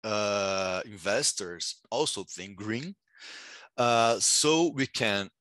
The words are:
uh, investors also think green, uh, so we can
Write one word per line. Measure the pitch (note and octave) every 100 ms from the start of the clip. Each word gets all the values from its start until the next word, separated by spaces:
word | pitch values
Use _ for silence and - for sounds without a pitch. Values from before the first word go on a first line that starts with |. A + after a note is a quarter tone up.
uh, | A2 G#2+ G#2 G2+ G2 G2 F#2+ F#2
investors | E2+ G#2 E2+ G#2+ C#3+ - F#2 F2 - - -
also | A#2+ D3 -
think | F#2+ - F#2 F#2+
green, | G#2 A2 D#3 G3+ _ - - - - - - -
uh, | A#2+ A#2 A2+ A#2
so | F2+ - D3+ D#3+ E3+
we | C3+ C3+
can | - A2+ G2+ G2 _